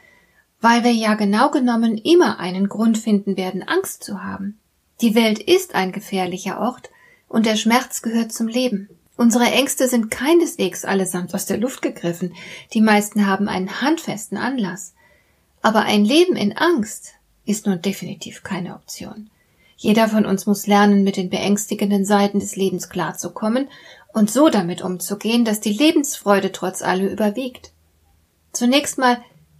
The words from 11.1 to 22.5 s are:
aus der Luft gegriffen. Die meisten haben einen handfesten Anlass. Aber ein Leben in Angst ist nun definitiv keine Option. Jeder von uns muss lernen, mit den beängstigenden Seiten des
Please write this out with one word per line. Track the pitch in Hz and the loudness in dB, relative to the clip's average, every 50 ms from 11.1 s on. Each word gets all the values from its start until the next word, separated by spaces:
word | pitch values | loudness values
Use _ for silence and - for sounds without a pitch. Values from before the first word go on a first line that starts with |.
| - 180 180 170 - | -4 -6 -6 -4 -6
aus | 196 - | -6 -4
der | - 196 208 | -4 -4 -2
Luft | 208 269 - - - | -2 -4 -6 -4 -6
gegriffen. | 294 - - - 170 170 - 185 180 - - - - - - - - - | -6 -6 -4 -6 -6 -4 -4 -6 -8 -8 -10 -18 -18 -18 -18 -12 -4 0
Die | 226 | 2
meisten | 220 220 214 208 208 - - 214 202 | 4 4 4 4 2 0 0 0 2
haben | 196 190 190 202 - | 2 2 2 0 -2
einen | - 185 185 190 - - | -2 -4 -4 -6 -6 -4
handfesten | 226 277 320 330 - - 156 208 - - 196 - | 0 0 0 0 -2 -6 -8 -8 -8 -10 -8 -6
Anlass. | 208 240 277 254 202 175 180 285 - - _ _ _ _ _ _ _ _ _ _ _ _ _ _ - | -4 -4 -4 -4 -4 -4 -6 -8 -14 -18 _ _ _ _ _ _ _ _ _ _ _ _ _ _ -2
Aber | 220 214 220 | 0 0 0
ein | - - 208 208 208 | 0 2 2 2 4
Leben | 208 269 311 359 370 339 | 4 6 4 4 4 2
in | - - 202 - | 0 0 -2 -2
Angst | - - 339 349 269 208 - - - - - - _ _ _ _ _ - | 0 0 2 2 0 -2 -4 -8 -16 -18 -20 -20 _ _ _ _ _ -4
ist | - 202 - - | -4 -4 -2 -2
nun | 208 190 175 165 | -2 -2 -2 -2
definitiv | 196 190 - 180 170 202 - - - - - - | -4 -6 -6 -8 -12 -12 -12 -14 -16 -16 -14 -12
keine | - 190 175 175 170 - | -10 -8 -8 -8 -10 -12
Option. | - _ - - - - - - 220 214 - _ _ _ _ _ _ _ _ _ | -14 _ -18 -16 -14 -14 -16 -16 -16 -20 -20 _ _ _ _ _ _ _ _ _
Jeder | - - 220 214 226 226 | -4 0 2 4 4 4
von | 208 208 214 208 | 2 2 2 2
uns | - 196 190 - | 2 0 -2 0
muss | - 202 196 - - | 0 -2 -2 0 2
lernen, | 202 202 208 208 202 202 196 | 4 6 6 6 6 4 4
mit | 196 196 | 2 0
den | 196 185 180 | -2 -4 -4
beängstigenden | 202 185 - 190 202 202 - - 220 214 208 196 202 202 196 | -4 -2 0 0 0 0 -2 -4 -4 -4 -2 0 0 0 2
Seiten | 196 208 202 202 202 202 202 | 2 2 2 2 2 0 -2
des | 190 202 | -4 -4